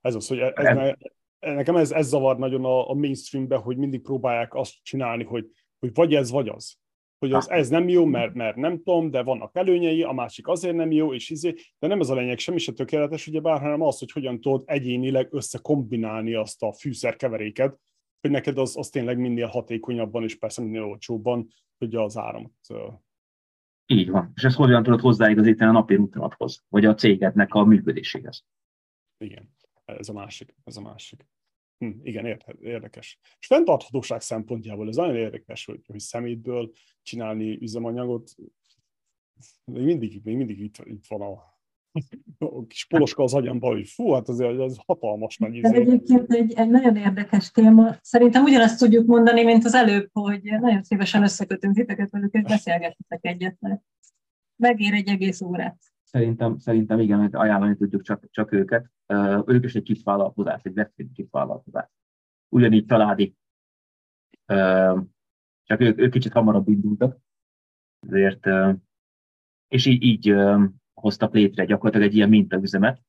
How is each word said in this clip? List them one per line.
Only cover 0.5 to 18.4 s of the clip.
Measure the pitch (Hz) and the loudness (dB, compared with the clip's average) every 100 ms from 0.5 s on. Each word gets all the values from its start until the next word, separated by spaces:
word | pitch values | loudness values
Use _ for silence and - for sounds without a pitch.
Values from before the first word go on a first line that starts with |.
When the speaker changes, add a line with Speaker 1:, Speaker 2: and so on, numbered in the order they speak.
| 131 | 0
Speaker 1:
ez | 131 | 2
Speaker 2:
Ez | 127 | 2
Speaker 1:
ne-, | 139 - - _ _ _ 156 | 0 -4 -16 _ _ _ -8
nekem | 143 139 175 | -4 0 0
ez, | 147 | 0
ez | 160 139 | -2 -2
zavar | 143 135 123 | 0 0 0
nagyon | 131 131 127 | -4 -4 0
a, | 127 123 | -2 -2
a | |
mainstreambe, | 139 147 135 - 135 131 131 | -4 -4 -6 -8 -8 -6 -6
hogy | 110 127 | -6 -6
mindig | 139 131 | -6 -6
próbálják | - 135 127 117 117 | -8 -6 -4 -4 -6
azt | 131 123 _ | -8 -10 _
csinálni, | - 135 123 120 | -12 -8 -6 -6
hogy, | 110 117 110 _ _ _ | -8 -10 -10 _ _ _
hogy | 127 | -6
vagy | 110 170 | 0 2
ez, | 147 123 | 2 0
vagy | 135 120 | -4 -6
az. | - - _ _ _ _ _ | -10 -18 _ _ _ _ _
Hogy | 135 | -2
az, | 135 - | -2 0
Speaker 2:
Aha. | 180 | -2
Speaker 1:
ez | 127 | 0
nem | 160 180 | 0 2
jó, | 180 160 | 2 2
mert, | 123 117 | 0 -4
mert | 123 113 110 | -4 -6 -4
nem | 156 170 | -6 -6
tudom, | 185 175 160 | -2 -2 0
de | 131 | -4
vannak | 123 123 - 180 | -4 -6 -6 -4
előnyei, | 185 175 170 160 | 0 0 0 -2
a | 160 | -2
másik | 131 117 - - | -4 -8 -10 -6
azért | 175 180 170 | -4 -4 -4
nem | 165 | 0
jó, | 156 156 | 0 0
és | 127 - | -4 -10
izé, | 156 170 165 _ _ | -6 -6 -8 _ _
de | 156 | -4
nem | 202 | -2
ez | 135 | -2
a | 131 | -2
lényeg, | 123 120 | -4 -6
semmi | - 175 | -6 -6
se | 147 | -6
tökéletes, | 113 135 151 147 151 - | -8 -4 -2 -2 -6 -8
ugyebár, | 156 160 151 | -6 -2 -2
hanem | 147 147 | -4 -2
az, | 156 135 | -2 -4
hogy | 123 | -12
hogyan | - 131 120 | -10 -8 -6
tudod | 139 135 131 | -4 -4 -4
egyénileg | 143 123 123 131 131 - | -6 -4 -4 -2 -2 -4
összekombinálni | 143 - 123 - 147 113 117 110 110 110 | -8 -10 -12 -4 -4 -4 -6 -6 -6 -6
azt | 113 107 - | -6 -8 -8
a | 110 | -10
fűszerkeveréket, | - 147 117 123 - 131 110 107 107 135 - _ _ _ _ | -8 -12 -8 -8 -6 -8 -6 -10 -4 -4 -4 _ _ _ _
hogy | 147 | -4
neked | 143 | -2